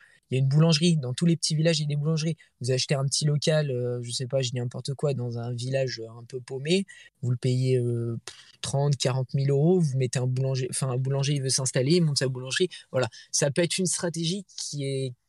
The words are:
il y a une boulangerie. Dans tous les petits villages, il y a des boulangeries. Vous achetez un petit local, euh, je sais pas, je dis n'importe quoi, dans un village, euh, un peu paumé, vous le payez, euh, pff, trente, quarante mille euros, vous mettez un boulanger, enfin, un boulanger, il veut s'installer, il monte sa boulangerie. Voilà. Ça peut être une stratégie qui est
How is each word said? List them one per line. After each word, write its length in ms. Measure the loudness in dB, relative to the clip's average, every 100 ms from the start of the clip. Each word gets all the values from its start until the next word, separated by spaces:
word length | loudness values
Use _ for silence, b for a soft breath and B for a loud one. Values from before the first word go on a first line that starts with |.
| B B -2
il 60 | 2
y 20 |
a 20 |
une 80 | 4
boulangerie. 480 | 6 6 6 4 4
Dans 160 | 0
tous 140 | 0 2
les 100 | 2
petits 180 | 0
villages, 240 | 2 4 2
il 40 |
y 20 |
a 40 | 0
des 80 | 0
boulangeries. 420 | 0 0 -2 -4 B -6
Vous 80 | 0
achetez 240 | 0 2
un 100 | 0
petit 220 | 0 0 0
local, 440 | 2 2 2 2
euh, 320 | -2 -2 -4
je 80 | -6
sais 160 | -6 -2
pas, 140 | 0
je 80 | 0
dis 80 | -2
n'importe 380 | -4 -6 -8
quoi, 180 | -2 -2
dans 240 | -2 -4 -4
un 140 | -6
village, 480 | -6 -2 0 -2 -4
euh, 80 | -12 -14
un 60 |
peu 160 | -12 -12
paumé, 460 | -8 -6 0 0 0 B B -6
vous 100 | -4
le 60 | 0
payez, 400 | 0 2 2 2
euh, 420 | 2 -2 -2 -6
pff, 100 | -10 B B -14
trente, 340 | -4 0 0 0
quarante 380 | 0 -2 -2
mille 160 | 0 2
euros, 280 | 4 4 4
vous 200 | 2 0
mettez 200 | 0 -2
un 80 | -2
boulanger, 400 | 0 -2 -2 -4
enfin, 180 | -4 -2
un 80 | -2
boulanger, 380 | -2 -2 0
il 80 | -2
veut 80 | 0
s'installer, 460 | -2 0 0 4 4
il 40 |
monte 180 | 4 2
sa 100 | -2
boulangerie. 420 | -4 -4 -2 -2 B B
Voilà. 180 | -2 -2 B B
Ça 200 | 0 0
peut 100 | 0
être 160 | 0 0
une 80 |
stratégie 640 | -2 -2 -4 -2 -2 -2 -6 -12
qui 300 | -8 -6 -4
est 260 | -4 -4 -8